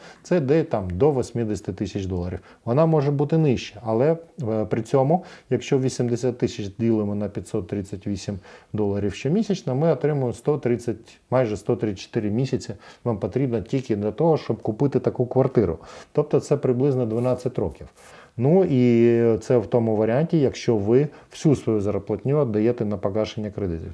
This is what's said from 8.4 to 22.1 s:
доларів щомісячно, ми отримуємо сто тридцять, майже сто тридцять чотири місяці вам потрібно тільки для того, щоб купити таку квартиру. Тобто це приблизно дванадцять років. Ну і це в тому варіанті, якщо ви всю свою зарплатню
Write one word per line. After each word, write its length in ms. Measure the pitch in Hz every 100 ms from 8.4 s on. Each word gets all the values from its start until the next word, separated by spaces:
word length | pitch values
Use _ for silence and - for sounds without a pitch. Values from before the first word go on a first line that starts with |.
| - - _
доларів 400 | 107 101 98 101
щомісячно, 640 | - 131 196 214 180 139 127
ми 160 | 165
отримуємо 280 | 160 147 147 123
сто 240 | 110 - 147
тридцять, 600 | 123 120 120 101 - - _
майже 260 | 127 113 104
сто 180 | - 120
тридцять 240 | 110 98
чотири 300 | - 120 104
місяці 440 | 110 135 123 - 101 - -
вам 140 | 120 101
потрібно 440 | 104 127 135 113
тільки 340 | - 135 127 104
для 160 | 104
того, 260 | 104 165 143
щоб 240 | - 117
купити 380 | - 107 143 131
таку 260 | 117 - 120
квартиру. 520 | 131 127 123 92 - - - -
Тобто 280 | - 151 147
це 180 | - 135
приблизно 480 | 131 123 143 127 117
дванадцять 540 | 113 127 123 123 -
років. 280 | 92 - 78 - - - - -
Ну 280 | 131 185 185
і 720 | 127 123 117 120 117 117 110
це 200 | - 123
в 80 | 95
тому 300 | 123 113 107
варіанті, 440 | 110 127 165 165
якщо 380 | 123 - - 110
ви 300 | 101 123 147 - -
всю 240 | - 165 131
свою 260 | - 107
зарплатню 640 | 101 98 -